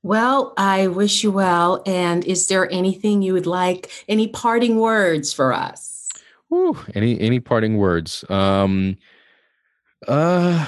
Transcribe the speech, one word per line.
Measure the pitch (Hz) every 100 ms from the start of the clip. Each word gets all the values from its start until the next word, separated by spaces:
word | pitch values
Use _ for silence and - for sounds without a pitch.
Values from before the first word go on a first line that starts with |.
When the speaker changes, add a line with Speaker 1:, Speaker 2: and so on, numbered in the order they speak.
Speaker 1:
Well, | 185 214 240 269 262 -
I | 196 190 190
wish | 180 208 -
you | 214
well. | 196 185 175 175 185 -
And | 180 175 175 175
is | 180 -
there | 190 175
anything | 185 190 185 208 202
you | 190
would | 185 165
like, | 180 180 180 - - -
any | 214 220
parting | - 240 233 240 220
words | 226 220 185 156 -
for | - 131
us? | 110 - - - - - - _ _ _
Speaker 2:
Ooh, | 349 370 - - 98
any, | 113 113
any | 110 123
parting | 117 120 110 107
words? | 95 85 80 - -
Um, | 98 98 98 98 95 95 98 _ _ _ _ _ _ _ _ _ _ -
uh, | 139 170 180 175 170